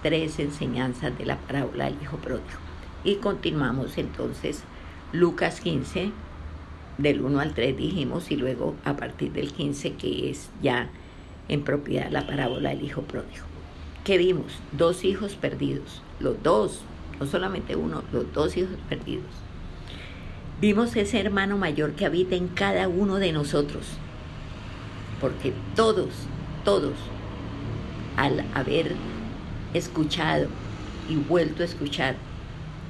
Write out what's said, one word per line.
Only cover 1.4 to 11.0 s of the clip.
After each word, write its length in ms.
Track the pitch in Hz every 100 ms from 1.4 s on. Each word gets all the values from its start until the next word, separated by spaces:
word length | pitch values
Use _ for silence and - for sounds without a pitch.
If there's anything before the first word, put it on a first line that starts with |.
| - 139 135 139 -
del 140 | -
hijo 140 | - 156
pródigo. 420 | - 127 - - - - - -
Y 120 | 190 202
continuamos 840 | 202 190 165 151 127 131 123 -
entonces 640 | - - 123 - - - - - - - -
Lucas 480 | 165 175 - 165 -
quince, 520 | 175 147 127 180 202 - - - - - - - - -
del 220 | 143 139
uno 180 | 127 143
al 160 | - -
tres 200 | 131 135
dijimos, 540 | 156 180 127 147 -
y 60 | 151
luego 400 | 127 123 - - 147
a 100 | 143
partir 360 | 123 - 143
del 200 | 143 143
quince, 400 | - 147 135 -
que 360 | - 185 135 127
es 220 | 135 - -
ya 260 | 139 120 120 -